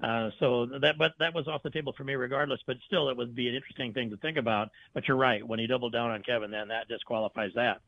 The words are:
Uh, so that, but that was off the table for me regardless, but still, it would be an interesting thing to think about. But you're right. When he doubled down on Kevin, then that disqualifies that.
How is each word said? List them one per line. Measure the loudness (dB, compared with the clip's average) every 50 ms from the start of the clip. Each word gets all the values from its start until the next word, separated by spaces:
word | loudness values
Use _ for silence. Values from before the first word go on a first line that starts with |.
| -2
Uh, | 0 0 0 0 -2 -2 0
so | 2 4 4 4 2 0 0 2
that, | 4 4 4 4
but | 2 0 2 0
that | -2 -2 0
was | -2 -4
off | -4 -4 -6 -6
the | -6
table | -6 -6 -4 -6 -6
for | -6 -6
me | -4 -2
regardless, | -2 -2 0 0 0 0 0 -2 -2 -4
but | -6 -8 -8 -6
still, | -2 0 2 2 2
it | 0
would | -2 -4 -4 -4
be | -2 -2 -2
an | -2
interesting | -4 -6 -8 -8 -6 -6 -4 -2
thing | -2 -2 -4
to | -4
think | -6 -4 -2 0 0
about. | 2 2 2 2 2 -2 -6 -12 -16 -10 -6
But | -2 0
you're | 2 4
right. | 6 6 6 4 2 0
When | -2 -2 -2
he | 0 2
doubled | 0 0 0 0 0
down | 0 0 0
on | -2 -2 -2
Kevin, | 0 0 0 0 -2
then | -4 -6 -4 -4
that | -4 -4 -4 -6
disqualifies | -8 -8 -6 -2 -2 0 0 0 0 -2 -2 -2 0
that. | 2 2 2 2 0 _